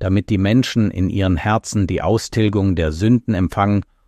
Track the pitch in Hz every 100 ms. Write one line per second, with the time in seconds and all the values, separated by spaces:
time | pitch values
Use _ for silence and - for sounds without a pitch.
0 | 95 98 - 101 98 120 123 120 107 -
1 | 90 98 92 87 110 110 - 107 92 92
2 | 85 110 - 117 107 101 95 87 80 78
3 | 107 123 - 95 92 - 101 101 - _